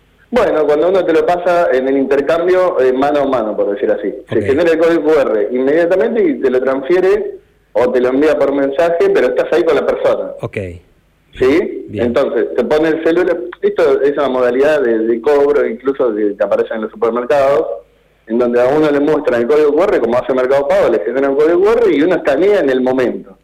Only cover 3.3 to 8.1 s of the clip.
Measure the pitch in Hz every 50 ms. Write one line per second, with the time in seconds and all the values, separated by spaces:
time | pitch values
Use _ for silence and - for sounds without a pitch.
3.3 | 131 120 110 107 101 101 101 101 101 - - 110 104 - - 98 - - - -
4.3 | 110 113 101 104 135 156 175 165 160 156 165 165 170 160 147 151 160 143 131 117
5.3 | 110 107 101 - 123 127 131 135 147 170 170 170 185 190 220 240 226 233 196 160
6.3 | 131 120 - - - - 127 131 135 139 - 175 175 185 180 190 202 214 196 -
7.3 | - - - _ _ _ _ _ - 107 123 127 120 127 123 127